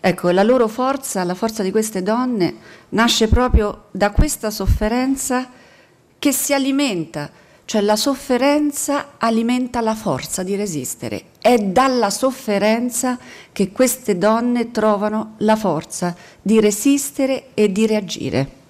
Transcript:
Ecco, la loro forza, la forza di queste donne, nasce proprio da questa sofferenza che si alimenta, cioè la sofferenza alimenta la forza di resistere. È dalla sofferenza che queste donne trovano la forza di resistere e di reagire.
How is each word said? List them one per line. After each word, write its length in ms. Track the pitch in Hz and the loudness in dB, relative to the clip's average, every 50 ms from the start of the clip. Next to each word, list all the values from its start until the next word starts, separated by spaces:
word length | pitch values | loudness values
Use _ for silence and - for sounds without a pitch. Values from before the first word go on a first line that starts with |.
Ecco, 300 | - 196 175 - - 175 | 0 0 -2 0 0 2
la 120 | 175 185 | 4 4
loro 240 | 202 220 254 254 240 | 4 4 4 4 2
forza, 580 | 220 220 - 254 262 277 269 - - - 196 185 | 0 0 -2 -2 -2 -2 -4 -6 -6 -6 -4 -2
la 100 | 175 180 | -4 -4
forza 280 | 185 - 226 220 - | -2 -4 -4 -4 -2
di 80 | 196 190 | -4 0
queste 320 | 190 220 220 220 - 190 | 0 0 -2 0 -4 -4
donne, 520 | 180 196 220 233 254 254 247 208 175 160 - - - - - - - _ | -2 -2 0 0 0 -2 0 0 0 -2 -2 -6 -20 -20 -20 -20 -16 _
nasce 380 | - 202 226 233 - - 226 220 | 0 2 2 2 4 2 2 2
proprio 600 | 226 240 247 254 247 233 214 208 - - - _ | 4 2 2 4 4 2 2 2 -4 -8 -16 _
da 220 | _ 185 202 208 | _ -2 -2 0
questa 380 | 208 - - 302 - - - 214 | 2 2 2 2 0 -4 -6 -6
sofferenza 1000 | 208 - 196 185 - - 214 214 226 247 254 269 269 269 - - 254 254 254 - - - - - - _ _ _ _ _ _ _ _ _ | -4 -2 0 0 0 0 0 0 0 0 0 0 -2 -2 -2 -2 -2 -2 -4 -6 -14 -20 -20 -20 -20 _ _ _ _ _ _ _ _ _
che 140 | - 294 | 0 0
si 220 | 262 - - - 285 | 0 0 -2 0 0
alimenta, 760 | 277 269 269 269 277 294 269 202 170 160 147 - 151 147 147 - - - _ _ _ _ | 0 0 0 0 0 0 0 -2 -4 -6 -6 -6 -8 -8 -10 -12 -20 -20 _ _ _ _
cioè 160 | - - 214 | -2 -2 0
la 120 | 202 202 214 | 2 2 2
sofferenza 1160 | 214 - 285 269 269 - - 254 240 254 285 285 302 302 294 277 - - - 277 285 - - - - | 2 2 -2 -2 -4 -2 -2 0 2 2 2 2 2 2 0 -2 -4 -4 -2 -2 -2 -4 -6 -8 -4
alimenta 640 | - 233 226 220 226 233 247 247 254 247 - 240 | -2 0 0 2 0 0 0 -2 -2 -2 -4 -2
la 120 | 226 220 220 | -2 -2 -2
forza 480 | 220 214 202 139 127 - - - - | -2 -2 -4 -4 -4 -4 -8 -8 -8
di 140 | 185 180 202 | -4 -4 -4
resistere. 680 | 196 208 208 165 147 123 - - - - 113 107 95 - _ _ _ | -4 -4 -4 -6 -6 -6 -8 -10 -10 -8 -8 -8 -10 -10 _ _ _
È 200 | - 220 247 233 | 2 2 2 4
dalla 500 | 208 196 180 254 262 277 254 247 226 202 | 2 2 2 2 2 2 2 0 0 0
sofferenza 1080 | 196 - - 269 254 - - - 208 196 196 214 220 233 240 247 240 - - 254 247 247 - - - - - _ | -2 0 -2 -2 -2 -4 -4 -2 -2 2 2 2 2 0 -2 -4 -4 -4 -4 -4 -4 -6 -10 -18 -20 -20 -20 _
che 180 | _ - 196 190 | _ -2 -2 -2
queste 460 | - - 254 247 247 - - - 202 | 2 0 2 2 2 -4 -2 -4 -2
donne 540 | 175 185 208 220 226 240 247 240 240 226 226 | 2 2 2 2 2 2 0 0 0 -2 -2
trovano 640 | - 220 214 220 208 202 208 214 214 220 214 - - - | -2 0 2 2 2 2 0 -2 -2 -4 -6 -6 -8 -2
la 180 | 214 214 214 | 2 2 2
forza 600 | 220 214 190 156 151 - - - - 180 175 175 - - - - _ | 2 2 -2 -2 -2 -4 -8 -8 -6 -4 -4 -6 -8 -16 -20 -20 _
di 180 | _ 196 220 220 | _ 2 4 4
resistere 920 | 220 208 202 208 - 277 277 285 277 - - - 269 262 269 - - - | 4 4 2 2 2 2 2 2 0 -6 -4 -2 -2 0 0 -4 -6 -8
e 180 | - - 214 208 | 0 2 2 2
di 160 | 185 202 220 | 4 2 2
reagire. 640 | 220 214 214 196 170 - - - 131 - 113 139 139 - - _ | 2 2 0 -2 -4 -8 -6 -6 -2 -2 -2 -2 -2 -6 -20 _